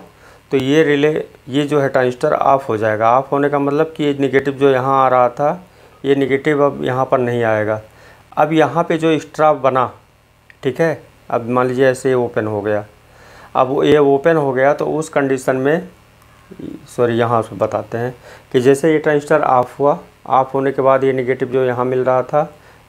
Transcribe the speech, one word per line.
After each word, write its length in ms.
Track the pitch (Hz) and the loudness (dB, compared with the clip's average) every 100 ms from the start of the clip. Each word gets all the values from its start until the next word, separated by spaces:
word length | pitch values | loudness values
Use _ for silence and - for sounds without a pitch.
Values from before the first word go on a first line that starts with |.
| - _ - - - | -6 _ -20 -20 -4
तो 60 | 135 | -2
ये 260 | 131 151 | 2 2
रिले, 280 | 147 143 151 156 - - - | 2 2 0 -2 -8 -16 -6
ये 140 | 139 | -2
जो 160 | 143 147 | 0 0
है 100 | 135 | 2
ट्रांजिस्टर 440 | 135 127 123 151 | 2 0 0 -2
ऑफ 340 | - 131 135 - | 0 2 0 0
हो 80 | 110 | -2
जाएगा। 340 | 110 107 113 | -2 0 2
ऑफ 200 | 127 139 | 2 0
होने 180 | 143 143 | -2 -2
का 100 | 143 | -2
मतलब 340 | 139 147 160 - | -2 -2 -2 -2
कि 80 | |
ये 120 | 147 143 | -4 -2
negative 340 | 135 135 139 131 | 0 0 -2 0
जो 140 | 139 | 2
यहाँ 260 | 131 131 135 | 2 0 2
आ 120 | 131 | 2
रहा 220 | 127 123 | 2 0
था, 340 | - 147 180 - - - - | 0 -4 -4 -10 -20 -20 -8
ये 120 | 135 139 | 0 0
negative 480 | 131 135 156 143 | 2 0 0 2
अब 200 | 143 135 | 0 0
यहाँ 220 | 139 127 131 | -4 -2 0
पर 140 | 131 | 0
नहीं 240 | 123 120 | 0 0
आएगा। 360 | 113 110 107 110 - - - - - | 0 0 0 -4 -8 -20 -20 -20 -10
अब 200 | - 151 | -2 0
यहाँ 300 | 156 143 156 | 2 0 0
पे 140 | 170 165 | -2 0
जो 120 | 160 | 0
extra 420 | 151 - - 151 139 | -2 -4 0 2 2
बना, 360 | 127 127 120 - _ _ _ _ _ - | 0 0 -2 -6 _ _ _ _ _ -8
ठीक 180 | 135 127 | -6 -2
है, 200 | 165 - - _ - | -2 -2 -10 _ -6
अब 200 | 123 117 | -4 -2
मान 180 | 123 127 | 0 0
लीजिए 180 | 127 135 | 2 0
ऐसे 260 | 127 135 127 | 0 0 0
open 320 | 120 120 107 | -2 -4 -4
हो 140 | 104 | -4
गया, 240 | 104 104 107 - _ - - - - 131 | -2 -4 -6 -18 _ -20 -20 -20 -6 -2
अब 120 | 127 | 0
वो, 160 | 143 | 0
ये 140 | 151 147 | 2 4
open 400 | 139 139 165 160 | 4 2 2 0
हो 140 | 139 | 0
गया 200 | 127 135 | 0 0
तो 120 | 147 151 | 0 -2
उस 220 | 147 156 | -4 -4
condition 460 | 147 139 131 135 131 | -2 -2 -2 -2 -2
में, 300 | 135 170 185 - _ _ - - - - - - - | 0 -2 -4 -20 _ _ -20 -20 -20 -18 -16 -16 -12
sorry, 260 | - 120 | -2 0
यहाँ 280 | 113 117 117 | 0 0 0
से 140 | 110 98 | -2 -4
बताते 420 | 110 107 107 117 | -4 -4 -6 -6
हैं 180 | 123 - - - - | -8 -10 -20 -20 -4
कि 80 | 131 | 0
जैसे 300 | 123 139 165 | 4 4 2
ये 80 | 156 | 2
ट्रांजिस्टर 420 | 156 147 147 151 | 2 0 2 0
ऑफ 380 | 151 127 123 - | 2 2 0 0
हुआ, 180 | 143 180 - _ - | 0 0 -6 _ -2
ऑफ 260 | 127 131 | 0 0
होने 180 | 135 135 | -2 -2
के 100 | 135 | 0
बाद 220 | 131 135 | 2 2
ये 100 | 135 | 2
negative 360 | 131 123 127 127 | -2 -2 -4 -2
जो 140 | 131 127 | -2 0
यहाँ 200 | 120 127 | -2 -2
मिल 140 | 131 | -2
रहा 200 | 127 127 | 0 0
था, 300 | 127 151 160 - - - | 0 -2 -2 -8 -20 -20